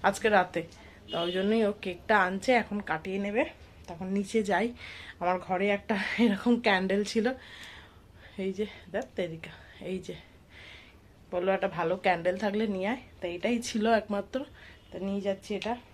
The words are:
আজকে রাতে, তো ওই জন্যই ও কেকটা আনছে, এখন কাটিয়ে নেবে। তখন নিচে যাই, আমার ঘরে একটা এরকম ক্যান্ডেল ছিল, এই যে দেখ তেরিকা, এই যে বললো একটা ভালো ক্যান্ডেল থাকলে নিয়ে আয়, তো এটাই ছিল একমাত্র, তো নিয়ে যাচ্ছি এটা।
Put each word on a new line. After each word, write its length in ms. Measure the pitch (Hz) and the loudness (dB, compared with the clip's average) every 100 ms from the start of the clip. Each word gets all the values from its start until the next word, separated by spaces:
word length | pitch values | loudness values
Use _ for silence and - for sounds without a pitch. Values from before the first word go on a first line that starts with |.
| 214 | 2
আজকে 180 | 196 226 208 | 2 4 4
রাতে, 260 | 180 175 165 - - - - | 4 -2 -8 -14 -20 -20 -6
তো 60 | 165 | -2
ওই 60 | 175 185 | -2 0
জন্যই 260 | 196 226 208 | 2 4 2
ও 20 | 208 | 0
কেকটা 320 | 190 175 - 214 180 | -6 -8 2 4 4
আনছে, 240 | 190 220 240 | 0 2 2
এখন 140 | 208 208 - | 2 -6 -4
কাটিয়ে 280 | 156 185 196 202 | -4 -2 -4 -2
নেবে। 160 | 214 302 - - - - | 0 -2 -4 -20 -20 -16
তখন 180 | 165 185 196 | -10 -2 -2
নিচে 220 | 196 226 202 | 0 0 2
যাই, 160 | 180 226 240 - - - - | 2 0 -4 -16 -16 -16 -2
আমার 140 | 175 180 180 | 0 0 0
ঘরে 200 | 185 202 202 | 0 2 0
একটা 180 | - 202 196 - | 0 -2 0 4
এরকম 300 | 233 - 247 240 226 | 4 4 2 4 4
ক্যান্ডেল 360 | 190 190 196 202 | 2 2 0 0
ছিল, 140 | 226 220 262 - - - - - - - - - - | 0 0 -2 -12 -18 -18 -18 -20 -20 -20 -20 -18 -6
এই 60 | 190 190 | -6 -4
যে 80 | 208 - - | -6 -8 -8
দেখ 140 | 185 254 - | -8 -6 -6
তেরিকা, 360 | 180 160 160 - - - - | -6 -6 -14 -16 -20 -14 -8
এই 80 | 185 160 | -8 -8
যে 80 | 160 - - - - - - - - - - - | -14 -16 -20 -20 -20 -20 -20 -20 -20 -20 -20 -6
বললো 180 | 180 185 190 | 0 2 2
একটা 120 | 190 170 | 0 0
ভালো 160 | 165 185 | 0 2
ক্যান্ডেল 320 | 190 170 170 190 | 2 4 2 2
থাকলে 200 | 208 202 220 | 0 0 0
নিয়ে 140 | 190 196 | 0 -2
আয়, 100 | 247 - - | -4 -8 -10
তো 40 | 175 175 | -8 -2
এটাই 200 | 214 240 240 | 0 0 -2
ছিল 160 | 220 220 220 | 0 4 2
একমাত্র, 380 | 214 202 196 262 285 - - - - | 2 -4 -4 -6 -8 -14 -20 -20 -14
তো 60 | - 190 | -8 -4
নিয়ে 160 | 196 196 | -2 -2
যাচ্ছি 240 | 196 - 208 | -4 -4 -4
এটা। 160 | 214 240 - | -4 -6 -8